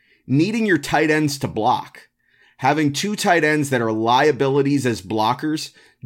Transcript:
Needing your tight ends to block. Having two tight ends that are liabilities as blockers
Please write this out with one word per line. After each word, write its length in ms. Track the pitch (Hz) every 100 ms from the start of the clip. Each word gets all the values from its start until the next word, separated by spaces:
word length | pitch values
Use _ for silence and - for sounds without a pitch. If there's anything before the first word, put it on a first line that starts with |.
| _ _ -
Needing 360 | 135 185 226
your 140 | 220 165
tight 320 | - 151 156
ends 300 | 156 151 139
to 80 | 107
block. 600 | 85 113 113 - - _ _ _ _ _ -
Having 340 | 131 147 151
two 240 | 143 196 208
tight 260 | 202 175
ends 280 | 151 151 139
that 100 | 127
are 100 | 113
liabilities 960 | 110 113 135 151 131 135 143 139 143 123
as 160 | 113
blockers 720 | 92 110 110 131 156 156 - _ _ _